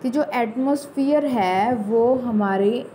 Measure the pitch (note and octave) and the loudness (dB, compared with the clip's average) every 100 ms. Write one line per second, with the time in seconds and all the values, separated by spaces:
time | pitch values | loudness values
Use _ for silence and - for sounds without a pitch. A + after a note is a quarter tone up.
0 | B3+ C4 D4 B3+ A#3 A3+ C4+ C#4+ - - | -4 -2 -2 -2 -4 -2 -2 -2 -4 -4
1 | C#4 D4+ D4 B3 F#3 F#3 A3 B3 G#3 A3+ | 0 2 0 0 2 2 2 0 0 2
2 | A#3 C4 A#3+ G#3+ G3+ G3 G3+ A#3+ - | 2 2 0 0 2 2 2 0 -6